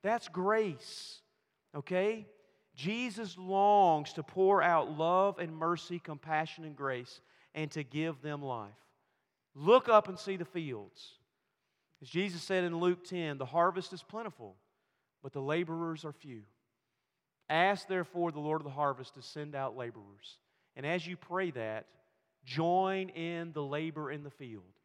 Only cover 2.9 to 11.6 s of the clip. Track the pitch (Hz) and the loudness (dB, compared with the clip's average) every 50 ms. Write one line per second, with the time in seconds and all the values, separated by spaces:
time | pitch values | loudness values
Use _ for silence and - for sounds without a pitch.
2.9 | 214 233 247 247 196 202 233 196 170 175 185 185 190 196 196 202 208 208 196 180 | -2 0 -2 -4 -4 -6 -8 -10 -10 -10 -8 -2 2 4 6 8 8 8 8 8
3.9 | 160 151 147 - - - 139 - - 185 190 190 202 190 156 175 170 160 139 127 | 6 4 2 -4 -8 -8 -10 -6 2 4 6 8 8 8 8 8 6 6 4 2
4.9 | 151 151 160 165 175 185 196 202 196 202 196 165 160 160 160 165 175 160 - - | -2 0 2 4 4 4 4 4 2 -2 -6 -6 -4 -2 0 0 0 0 -2 -8
5.9 | 175 175 - - 156 139 - 160 156 151 160 160 - - 165 156 147 139 143 135 | -8 -8 -8 -8 -12 -12 -6 -2 -2 0 0 -2 -6 -12 -12 -14 -12 -6 -4 -4
6.9 | 131 123 123 120 - - _ _ _ _ _ _ _ 156 156 147 - 160 147 123 | -2 -4 -6 -10 -16 -20 _ _ _ _ _ _ _ -6 -6 -4 -4 -6 -8 -6
7.9 | 117 151 160 165 160 131 123 151 147 143 143 135 127 117 107 101 104 _ _ _ | -4 -4 -2 -2 -4 -6 -8 -8 -8 -6 -6 -6 -6 -6 -8 -10 -14 _ _ _
8.9 | _ _ _ _ _ _ _ _ _ _ _ _ _ 139 143 170 226 262 247 - | _ _ _ _ _ _ _ _ _ _ _ _ _ -4 4 8 8 8 8 8
9.9 | 226 214 214 208 185 175 - 196 196 185 170 - - 180 165 147 127 107 101 95 | 8 8 8 6 -6 -10 -6 -6 -6 -6 -6 -6 -6 -6 -6 -6 -8 -8 -10 -14
10.9 | _ - - - - _ _ _ _ _ _ _ _ _ | _ -20 -20 -20 -20 _ _ _ _ _ _ _ _ _